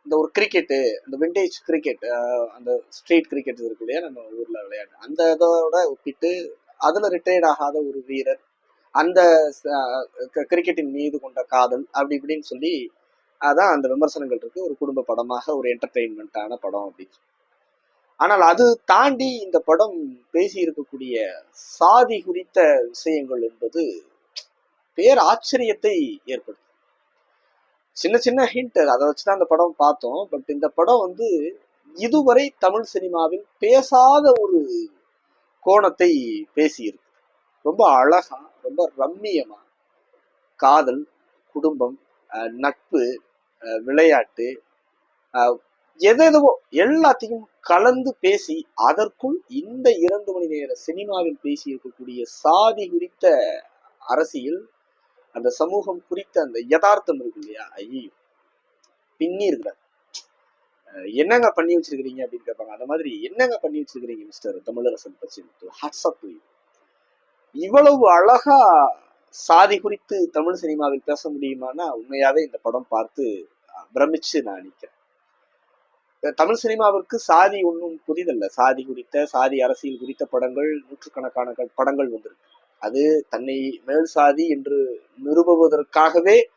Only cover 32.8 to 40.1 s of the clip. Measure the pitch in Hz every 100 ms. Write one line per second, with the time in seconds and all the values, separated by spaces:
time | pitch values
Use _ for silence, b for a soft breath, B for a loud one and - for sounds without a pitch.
32.8 | 226 190 185 170 165 180 - _ 202 262
33.8 | 262 254 262 285 294 240 202 170 147 349
34.8 | 320 294 _ _ _ _ _ _ - 202
35.8 | 196 - 180 151 120 107 104 - 151 151
36.8 | 110 98 _ _ _ _ _ _ 147 190
37.8 | 202 131 135 175 - 127 - _ - 147
38.8 | 175 - - 330 208 156 117 104 _ _
39.8 | _ _ _